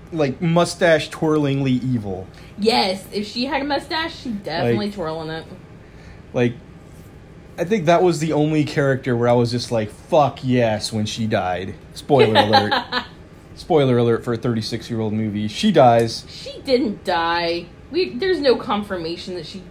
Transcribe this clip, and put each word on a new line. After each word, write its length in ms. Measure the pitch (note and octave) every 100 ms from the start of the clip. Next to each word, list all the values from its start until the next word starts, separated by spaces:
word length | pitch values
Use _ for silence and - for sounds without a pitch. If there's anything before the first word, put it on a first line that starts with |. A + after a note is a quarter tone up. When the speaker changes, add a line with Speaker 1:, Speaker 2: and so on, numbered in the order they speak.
| -
Speaker 1:
like, 280 | D#3+ D3 -
mustache 680 | E3+ E3+ E3+ - F3 D#3 -
twirlingly 720 | - D#3+ D3+ C#3+ C#3 C3+ B2+
evil. 460 | C3 A#2+ G2+ F#2 F#2 - - -
Speaker 2:
Yes, 460 | G#3+ B3 G3 F#3+ -
if 140 | G#3 G#3
she 180 | A#3+ C4+
had 140 | C#4+
a 40 |
mustache, 500 | C#4+ C#4+ - D#4+ E4 -
she'd 240 | B3+ G3+
definitely 420 | - D#3+ - G#3 G#3
Speaker 1:
Like, 80 |
Speaker 2:
twirling 360 | G3+ D#3+ D#3+ D#3+
it. 140 | D#3+ - F#3 - - - - - - -
Speaker 1:
like, 220 | C3 A#2+ - - - - - - - - - - -
I 60 |
think 220 | E3+ A3 D#3+
that 180 | E3+
was 160 | F3+ D3
the 120 | D#3+
only 280 | C#3+ D3+ D#3
character 520 | C#3 D#3 C#3 B2 C3+ A#2
where 120 | A#2+
I 40 |
was 180 | B2 A#2+
just 220 | A#2+ -
like, 180 | A#2 G#2+
"Fuck 540 | - - E3 C3+ -
yes," 480 | C3 B2 A2+ G#2+ -
when 140 | A2 G#2+
she 200 | - A2
died. 480 | G#2+ F#2 F2+ F#2+ - -
Spoiler 420 | - - C#3+ A3 C#4+
Speaker 2:
<laughs> 0 |
Speaker 1:
alert. 320 | G#3 C4+ G#3 C4 - B3 - - - - - -
Spoiler 420 | - D#3 C3 A#2+
alert 240 | A#2 A2+
for 80 | B2
a 40 | A#2
thirty-six-year-old 760 | B2+ A2+ G#2+ A2+ - A2+ A2
movie. 360 | A2 A2 G#2 G#2+
She 240 | - G#3+
dies. 520 | D#3+ B2 A#2 A#2 - -
Speaker 2:
She 320 | - - -
didn't 420 | C#4 B3 C4 G3+
die. 640 | - E3+ E3 E3+ E3+ E3+ F3 - -
We, 260 | D#4 F#4 A#3+
there's 240 | F#4+ E4
no 140 | C#4
confirmation 800 | A3+ - G#3 G3+ F#3 D#3+ F3 -
that 120 | F3+ D3+
she 120 | F#3+ F3